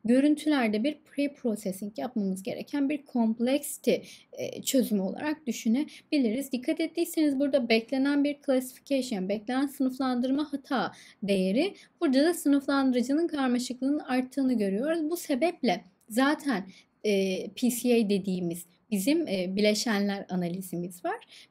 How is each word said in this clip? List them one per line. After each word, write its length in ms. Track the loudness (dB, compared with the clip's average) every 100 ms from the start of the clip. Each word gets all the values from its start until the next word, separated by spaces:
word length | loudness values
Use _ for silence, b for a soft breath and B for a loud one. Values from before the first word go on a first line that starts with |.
görüntülerde 800 | 2 4 4 2 2 2 2 2
bir 100 | -2
pre-processing 960 | -4 _ -4 -4 -2 -4 -4 -4 -6 -10 -8
yapmamız 460 | -6 -2 -2 -4
gereken 460 | -6 -8 -6 -2 -2
bir 120 | -2 -4
complexity, 840 | 0 0 2 0 0 -2 -4 0 0 B B B
e, 300 | -12 -10 -8
çözümü 400 | 0 2 2 0
olarak 440 | -2 -4 -4 -4 -6
düşünebiliriz. 1080 | -4 0 0 0 -8 -2 2 2 0 -4
Dikkat 280 | -4 -2 -2
ettiyseniz 600 | -2 -2 -2 2 2 2
burada 280 | 2 2 2
beklenen 560 | 0 2 0 2 2
bir 120 | 0 -2 0
classification, 800 | 0 0 -10 -2 -2 0 -4 -2
beklenen 380 | -4 -2 -2 -2
sınıflandırma 840 | 0 -2 0 -2 0 0 0 -2
hata 400 | -6 -4 -2 -2 B B B
değeri, 520 | 0 2 2 2 0 -4 B -2
burada 240 | 2 4
da 100 | 4
sınıflandırıcının 920 | 2 2 2 2 2 2 2 2 0 0
karmaşıklığının 720 | 0 0 0 -2 -4 -2 -2
arttığını 600 | 0 -2 -2 -2 0 2
görüyoruz. 520 | 0 0 0 -2 -2
Bu 60 | -4
sebeple 680 | -2 0 0 0 0 -2 -6 _ -6
zaten, 560 | 2 2 2 0 -2 -4 B B _
e, 420 | 0 2 2 -2 -6
P 220 | -2 0
C 240 | 0 2
A 140 | 4 4
dediğimiz 580 | 0 0 -2 -2 -6 -12 b -6
bizim, 360 | -2 2 2 2
e, 280 | -2 -2 2
bileşenler 720 | 2 2 0 0 0 -2 -4
analizimiz 760 | -2 -2 -4 -8 -8 -8 -8
var. 440 | -6 -6 -10 -20 -12